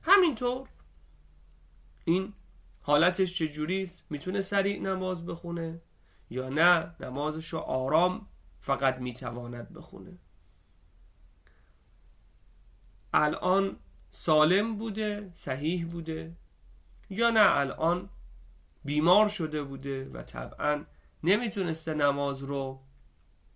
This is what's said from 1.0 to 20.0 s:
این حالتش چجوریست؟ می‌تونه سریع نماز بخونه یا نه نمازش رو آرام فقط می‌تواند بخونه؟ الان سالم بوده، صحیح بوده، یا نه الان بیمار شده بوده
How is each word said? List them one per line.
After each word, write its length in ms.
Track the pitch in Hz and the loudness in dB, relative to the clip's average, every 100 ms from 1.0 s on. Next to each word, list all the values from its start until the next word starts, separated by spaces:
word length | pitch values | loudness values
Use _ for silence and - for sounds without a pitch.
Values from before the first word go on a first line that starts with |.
| - - - - - - - - - - | -20 -20 -20 -20 -20 -20 -20 -20 -20 -8
این 280 | - 180 190 - - - - - | 0 0 0 -10 -20 -20 -20 -14
حالتش 560 | - 147 175 180 185 - | 2 4 4 2 -2 0
چجوریست؟ 680 | 156 151 151 190 185 - - | -4 -2 -2 -2 -4 -8 -8
می‌تونه 300 | 147 185 196 | -6 -4 -4
سریع 400 | 190 202 196 202 | 0 0 0 -2
نماز 460 | 196 185 185 175 170 | -2 -2 -2 -4 -6
بخونه 540 | 170 175 170 165 165 _ _ _ _ - | -8 -6 -4 -4 -8 _ _ _ _ -10
یا 180 | 120 131 | -6 -4
نه 460 | 143 175 175 170 - | 2 4 4 0 -10
نمازش 480 | 131 131 151 156 156 | -8 -4 -4 -4 -6
رو 100 | 160 | -6
آرام 720 | - 131 131 156 180 180 - - - - | -2 -2 2 4 4 0 -12 -20 -20 -14
فقط 380 | - 135 135 127 | -4 0 2 0
می‌تواند 760 | 127 117 123 117 120 120 117 | -6 -6 -8 -8 -8 -10 -10
بخونه؟ 460 | - - - - 180 - - - _ _ _ - - - _ - _ _ _ _ _ _ - - - - _ - - - - - - - | -14 -14 -14 -14 -16 -20 -20 -20 _ _ _ -20 -20 -20 _ -20 _ _ _ _ _ _ -20 -20 -20 -20 _ -20 -20 -20 -20 -20 -20 0
الان 640 | 151 151 151 185 190 196 208 - - - | 2 4 2 2 4 2 -4 -18 -20 -16
سالم 680 | - - 156 156 190 226 208 | -6 4 6 6 4 2 -2
بوده، 540 | 226 202 214 208 196 | -4 -2 -2 -4 -8
صحیح 540 | - - 135 151 175 165 | -10 -6 -2 -2 -2 -4
بوده، 460 | 170 160 160 160 170 - _ - - - - - | -6 -6 -8 -8 -14 -20 _ -20 -20 -20 -20 -10
یا 200 | 196 233 | 0 2
نه 100 | 226 | 6
الان 680 | 196 135 135 - 165 175 196 - - - - - _ _ | 4 4 -2 0 0 0 -4 -16 -18 -20 -20 -20 _ _
بیمار 440 | 139 147 160 196 214 | -2 2 6 6 4
شده 340 | - 160 151 | 0 -4 -4
بوده 460 | 139 135 139 135 | -6 -8 -6 -6